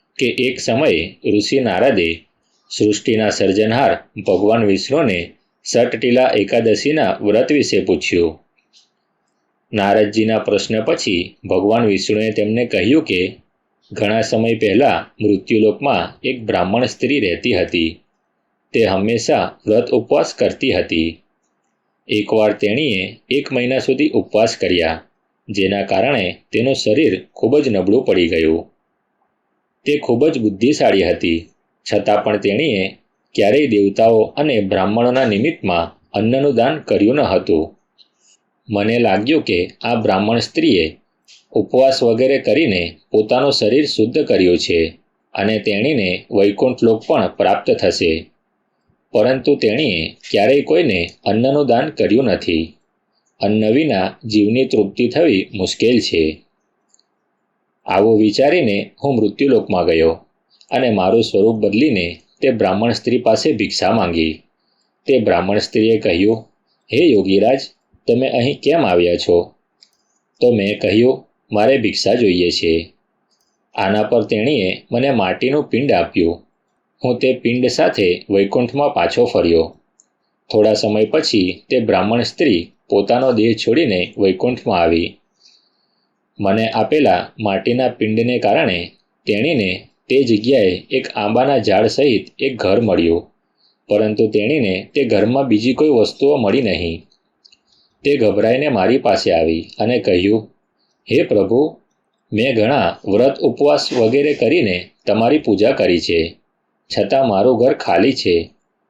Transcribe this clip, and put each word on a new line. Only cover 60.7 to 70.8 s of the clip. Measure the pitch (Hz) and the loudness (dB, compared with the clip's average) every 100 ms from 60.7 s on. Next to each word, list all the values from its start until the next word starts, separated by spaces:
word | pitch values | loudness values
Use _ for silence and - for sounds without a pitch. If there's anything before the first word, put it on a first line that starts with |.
અને | 123 123 | -2 0
મારું | 101 92 117 | 0 2 2
સ્વરૂપ | - 98 110 | 0 2 2
બદલીને | 110 104 107 151 98 87 - _ - | 2 0 2 2 0 -4 -10 _ -4
તે | 131 | -2
બ્રાહ્મણ | 110 98 98 120 | 0 0 0 -2
સ્ત્રી | 110 117 120 | -2 -2 0
પાસે | 117 110 160 | 0 0 0
ભિક્ષા | 110 98 - 92 | -2 -4 -2 0
માંગી. | 113 90 82 80 78 _ _ _ _ _ _ - | 0 0 -2 -2 -6 _ _ _ _ _ _ 0
તે | 127 | 0
બ્રાહ્મણ | 104 87 92 104 | 2 0 0 -2
સ્ત્રીએ | - 110 110 110 | -2 0 2 2
કહ્યું, | 104 87 104 113 - _ _ _ - | 0 0 0 0 -6 _ _ _ -6
"હે | 123 | 0
યોગીરાજ, | 170 104 95 98 110 139 - _ _ _ - | 2 2 2 2 2 0 -4 _ _ _ -2
તમે | 120 131 | 0 0
અહીં | 123 131 139 | -2 -2 -2
કેમ | 139 165 | 0 0
આવ્યા | 107 87 85 | 2 2 2
છો?" | 87 - 90 - _ _ _ _ _ _ _ _ - | 0 0 0 0 _ _ _ _ _ _ _ _ 0
તો | 123 | 0
મેં | 113 98 | 2 -2
કહ્યું, | - | -2